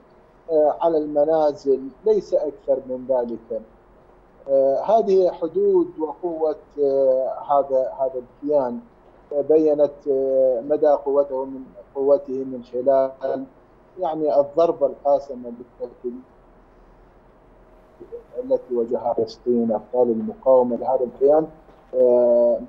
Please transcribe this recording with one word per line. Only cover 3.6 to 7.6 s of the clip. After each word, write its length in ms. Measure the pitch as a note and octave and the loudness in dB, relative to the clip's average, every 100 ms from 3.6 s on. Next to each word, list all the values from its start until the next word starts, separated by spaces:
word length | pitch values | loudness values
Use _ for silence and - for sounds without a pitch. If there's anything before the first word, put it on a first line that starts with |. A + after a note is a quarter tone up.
| - - _ _ _ _ _ _ - | -12 -20 _ _ _ _ _ _ 0
آه، 320 | C3+ C3+ C#3 | 2 2 2
هذه 500 | C#3 A3+ G3+ F#3+ F3+ | 2 2 4 4 2
حدود 560 | - E3 E3+ G3+ F#3 E3 - | 0 -4 0 2 2 2 -2
وقوة، 560 | D#3 - F3 D#3+ D#3 D3+ - - | -8 -6 -8 -2 -2 -4 -8 -2
آه، 500 | C#3+ C3+ C3+ C3 C3 - - | 0 2 2 2 0 -4 0
هذا، 440 | C#3+ | 0